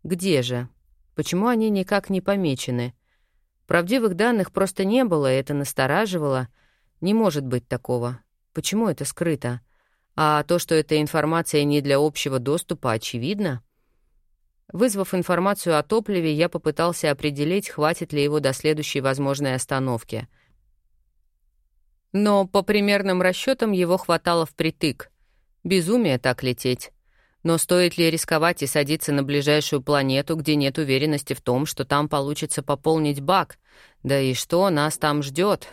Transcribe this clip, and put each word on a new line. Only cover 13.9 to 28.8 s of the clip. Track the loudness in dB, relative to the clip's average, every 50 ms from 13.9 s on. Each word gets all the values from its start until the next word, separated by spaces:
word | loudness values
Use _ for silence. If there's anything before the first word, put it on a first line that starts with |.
| _ _ _ _ _ _ _ _ _ _ _ _ _ _ _ -14
Вызвав | -2 0 0 0 2 -2 -4 -2 -2
информацию | -4 0 0 0 2 2 0 0 0 0 0 2
о | 2 2
топливе, | _ -2 -2 0 0 -2 0 0 0 2
я | 0 0 0
попытался | -2 -2 -4 -2 0 0 0 0 0 0 0 -2
определить, | 0 0 -2 -4 -2 -2 -2 0 0 -2 -2 -4
хватит | -4 0 0 0 0 -2 -6 -4 -2
ли | 0 0
его | 0 0 0
до | 0 0 -2
следующей | 0 0 0 0 0 -2 -4 -4 -2
возможной | 0 0 0 0 0 -2 -2 -2 -2 -2 -2
остановки. | -2 -2 -2 -2 -2 0 -2 -2 -4 -6 -8 -10 -10 -10 _ _ _ _ _ _ _ _ _ _ _ _ _ _ _ _ _ _ _ _ _ _ _ _ _ _ _ _ _ _ _ _ _ _ _ _ _
Но | -2 0 2 4 4 4 2
по | 2 0 0
примерным | 2 2 2 2 2 2 2 2 2 0 2 2
расчётам | 2 2 0 0 -2 -2 0 0 0 0
его | 2 0 2 2 2
хватало | 0 2 0 0 0 _ 0 0 0 0
впритык. | -2 _ -4 -4 -4 -2 _ -2 -2 -2 -4 -12 _ _ _ _ _ _ _ _ _ _ _ _
Безумие | 0 2 2 2 2 2 2 2 2 0 2
так | 2 0 0 0 -2
лететь. | -4 -4 0 -2 -2 -2 -2 -6 -20 _ _ _ _ _ _ _ _ _ _
Но | 0 0 2
стоит | 2 2 2 4 4 4 2 2
ли | 2 2 2
рисковать | 2 0 -2 0 0 2 2 2 0 0
и | -4
садиться | -2 0 0